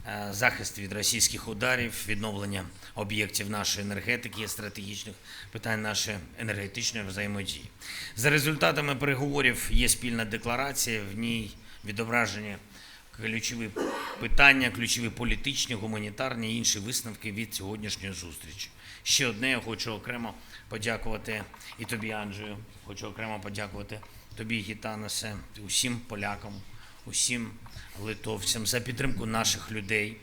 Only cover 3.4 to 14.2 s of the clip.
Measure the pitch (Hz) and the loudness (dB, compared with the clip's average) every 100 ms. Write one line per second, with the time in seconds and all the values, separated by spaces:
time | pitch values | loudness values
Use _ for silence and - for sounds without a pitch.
3.4 | 101 107 101 104 101 101 104 120 110 101 | 0 0 0 0 -2 -2 0 0 0 -6
4.4 | 104 - 104 107 101 101 110 98 - - | -4 -4 -6 -6 -8 -8 -8 -12 -14 -14
5.4 | - 110 113 110 107 101 - 101 76 - | -10 -6 -2 0 2 0 0 -2 -6 -6
6.4 | 113 101 98 120 110 113 98 95 101 101 | -4 -2 -4 -2 -2 -2 -4 -2 -2 -2
7.4 | 95 73 - - - - - 113 143 147 | -4 -6 -10 -14 -10 -8 -8 2 6 6
8.4 | 139 151 170 151 147 131 143 131 143 143 | 4 4 4 4 0 2 2 2 2 6
9.4 | 131 117 - 117 120 - 123 117 110 110 | 4 4 6 8 8 4 2 0 0 -2
10.4 | 120 120 139 131 120 113 98 101 117 117 | 0 0 0 0 0 0 -2 -2 0 0
11.4 | 104 - - - 107 101 113 120 110 101 | -2 -10 -16 -10 -6 -4 2 4 4 0
12.4 | 107 95 - - - - - - 110 113 | -6 -8 -12 -18 -18 -18 -18 -6 -2 0
13.4 | - 120 110 - 143 - - - | -2 -2 -4 -2 -2 -2 -6 -4